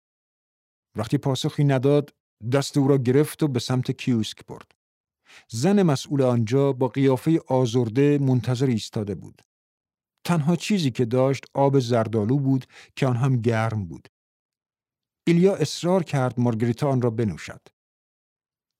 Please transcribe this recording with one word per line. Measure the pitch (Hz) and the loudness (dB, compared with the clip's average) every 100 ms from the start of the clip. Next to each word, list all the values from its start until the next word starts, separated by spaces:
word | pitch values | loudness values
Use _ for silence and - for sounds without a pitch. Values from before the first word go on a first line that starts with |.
| _ _ _ _ _ _ _ _ _ 101 | _ _ _ _ _ _ _ _ _ -10
وقتی | 110 147 | -4 -4
پاسخی | 143 131 156 - | -2 -4 -4 0
نداد، | 143 131 135 147 143 _ _ _ 110 | 0 2 2 2 0 _ _ _ -4
دست | 139 143 143 | -2 0 0
او | 135 | 2
را | 139 | 2
گرفت | 123 131 151 - | 2 2 0 -2
و | 156 | -2
به | 120 | -2
سمت | - 131 127 | -2 -2 -2
کیوسک | 131 - 117 107 - - | -4 -2 -2 -2 -8 -18
برد. | - - _ _ _ _ _ _ - - | -20 -20 _ _ _ _ _ _ -20 -12
زن | 113 160 202 | -2 2 4
مسئول | 175 135 - 139 | 4 2 -2 0
آنجا | 127 120 110 135 139 | 2 2 0 2 0
با | 127 127 | 0 -2
قیافه | 139 135 127 160 160 - | 2 2 2 2 0 0
آزرده | 131 123 123 117 113 143 147 | 0 2 0 0 2 2 2
منتظر | 135 127 127 120 135 | 2 0 0 -2 0
ایستاده | 113 - 117 101 | -2 -4 -6 -6
بود. | 92 98 - _ _ _ _ _ _ _ _ | -8 -12 -20 _ _ _ _ _ _ _ _
تنها | - 175 143 170 | -4 -2 0 -2
چیزی | - 208 143 | 0 0 0
که | 110 | -2
داشت | 117 127 131 135 - | -2 0 0 0 -4
آب | 139 139 135 | 0 2 2
زردآلو | 120 120 107 110 104 143 | 2 0 0 0 0 0
بود | 135 131 - - - - | 0 -2 -4 -18 -20 -4
که | 135 | -2
آن | 123 | 0
هم | 135 127 | 0 0
گرم | 113 113 113 107 | 0 0 -2 -4
بود. | 87 - - _ _ _ _ _ _ _ _ _ _ _ - | -8 -12 -20 _ _ _ _ _ _ _ _ _ _ _ 2
ایلیا | 170 190 185 | 4 4 2
اصرار | 151 - 170 190 | -2 -4 -2 0
کرد | 160 143 127 123 | 0 -2 -2 0
مارگریتا | 123 113 120 117 147 | 0 0 -2 0 0
آن | 131 | 0
را | 120 | 0
بنوشد. | 110 110 78 - 113 _ _ _ _ _ _ _ _ _ _ _ | -2 -4 -4 -12 -18 _ _ _ _ _ _ _ _ _ _ _